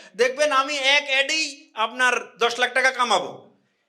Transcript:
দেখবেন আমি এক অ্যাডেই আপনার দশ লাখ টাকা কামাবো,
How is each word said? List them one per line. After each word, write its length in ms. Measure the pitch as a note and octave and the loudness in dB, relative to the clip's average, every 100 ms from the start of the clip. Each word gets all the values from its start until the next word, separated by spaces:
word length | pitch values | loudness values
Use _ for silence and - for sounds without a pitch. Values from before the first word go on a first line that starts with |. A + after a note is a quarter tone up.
| - F#3+ | -10 -2
দেখবেন 360 | B3 C4 D4+ | 0 2 2
আমি 260 | C4+ C#4 C#4+ | 2 0 0
এক 260 | C4+ C#4+ C#4+ | 2 2 2
অ্যাডেই 640 | C4+ C#4 D#4+ D4 C#4 - | 0 0 -2 -4 -10 -14
আপনার 640 | A3 A3+ B3 B3 A#3 - - | -6 -4 0 0 0 -4 -2
দশ 220 | A#3 A#3+ | -2 0
লাখ 140 | B3 | -2
টাকা 180 | C4 C4 | 0 0
কামাবো, 680 | B3 A#3+ F#3+ C3 - - _ _ _ | 0 0 0 -2 -12 -20 _ _ _